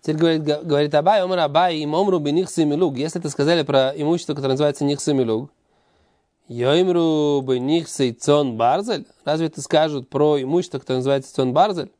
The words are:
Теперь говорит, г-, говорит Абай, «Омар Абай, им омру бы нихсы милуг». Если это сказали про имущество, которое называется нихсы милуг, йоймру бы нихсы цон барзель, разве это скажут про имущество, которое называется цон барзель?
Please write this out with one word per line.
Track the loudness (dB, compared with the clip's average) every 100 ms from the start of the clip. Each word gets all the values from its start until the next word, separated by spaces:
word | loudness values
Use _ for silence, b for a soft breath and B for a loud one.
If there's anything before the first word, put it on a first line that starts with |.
Теперь | -4 0
говорит, | 2 2
г-, | 0 -4
говорит | 0 0 2
Абай, | 2 4 2
«Омар | 2 0
Абай, | 0 2 2 0
им | -2
омру | 0 0 0
бы | 0
нихсы | -2 -2 0
милуг». | 0 2 0 0
Если | -6 -6
это | -8
сказали | -2 0 2
про | 2 2 2 0
имущество, | -2 -2 -2
которое | -4 -2
называется | 0 0 0
нихсы | -2 -2 0
милуг, | 0 0 -2 -4 _ _ _ _ _ _ _ _ _ _
йоймру | -4 0 2 2 2 2 2 2 0
бы | 0 -2
нихсы | 0 -2 -2 -2 -2
цон | -2 0 2 2 0
барзель, | 0 0 -2 -6 -8 _
разве | -4 -2 -2
это | -6
скажут | 0 2 2 -2 -6
про | 0 2 2
имущество, | 0 -2 -2 -8
которое | -4 -2
называется | 0 0 -2
цон | -2 0
барзель? | 2 2 0 -8 _